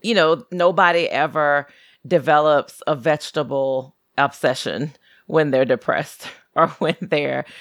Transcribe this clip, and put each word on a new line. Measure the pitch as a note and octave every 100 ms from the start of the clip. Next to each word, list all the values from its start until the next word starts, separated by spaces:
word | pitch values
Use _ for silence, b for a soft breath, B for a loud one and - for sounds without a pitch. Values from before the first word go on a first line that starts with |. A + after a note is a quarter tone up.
you | G#3+ G#3+
know, | D#3+ D#3 -
nobody | F3+ F3 F#3 F3+ E3+ D#3+
ever | C3 D3+ D#3 D3 C#3+ C#3 b b b B2+
develops | F3 C3+ D3+ D3+ C#3+ - - -
a | D3
vegetable | D#3 D3+ - D#3+ C#3+ C#3 C3+ C3 C3 _ _ -
obsession | C#3 - C3 C3 A#2 E2 D3 - b b -
when | D#3+ D3+
they're | C3 B2+
depressed | B2 - - D3 - - -
<laughs> | _ -
or | E3 -
when | D#3+ -
they're, | - D3+ C#3 C3 B B